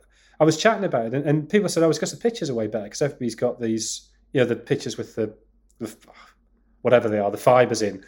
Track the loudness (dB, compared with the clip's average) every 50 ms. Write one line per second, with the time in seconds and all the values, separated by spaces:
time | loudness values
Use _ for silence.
0 | _ _ _ _ _ _ _ 2 2 2 2 4 2 2 2 2 0 -2 -2 -2
1 | -2 -2 -4 -2 0 0 0 0 0 0 0 0 0 0 0 2 2 2 2 0
2 | -4 -6 -6 -4 -4 -4 -4 -4 -4 -6 -4 -4 -4 -4 -6 -6 -8 -10 -6 -4
3 | -4 -4 -2 -4 -6 -6 -4 -2 -4 -4 -4 -4 -4 -4 -2 -4 -4 -6 -10 -12
4 | -14 _ _ _ _ _ 0 0 2 2 0 -4 -2 -2 -4 -2 -2 -6 -8 -10
5 | -10 -8 -6 -6 -6 -6 -6 -12 _ _ _ _ _ _ _ _ -14 -14 -14 -16
6 | _ -20 -20 -20 -20 -20 _ _ _ _ _ _ _ _ _ _ 2 4 4 4
7 | 4 2 0 0 0 -2 -2 2 4 6 6 6 6 4 2 0 -2 -4 -4 -8
8 | -14